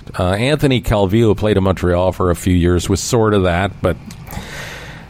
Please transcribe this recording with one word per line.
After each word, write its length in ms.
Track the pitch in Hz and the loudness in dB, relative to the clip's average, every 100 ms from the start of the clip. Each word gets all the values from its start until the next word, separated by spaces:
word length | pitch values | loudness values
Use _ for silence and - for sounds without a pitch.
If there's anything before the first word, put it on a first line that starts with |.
| - - | -12 -4
Uh, 140 | 90 | -2
Anthony 480 | 101 127 151 143 123 | 0 0 0 2 0
Calvillo, 400 | - 107 95 113 113 | 2 2 2 4 4
who 80 | 95 | 2
played 200 | 107 95 | 2 2
in 80 | |
Montreal 480 | 95 92 87 87 92 | 2 0 0 2 0
for 180 | - 90 | 0 0
a 60 | 85 | 0
few 180 | 95 | 2
years, 360 | 90 87 90 - | 2 4 2 0
was 100 | 98 | -2
sort 340 | - 120 107 | 0 2 2
of 100 | 104 | 2
that, 380 | 90 85 101 - | 2 0 -2 -2
but 140 | 92 82 - - - - - - - - - - | -2 -2 -8 -16 -14 -14 -12 -14 -14 -14 -16 -18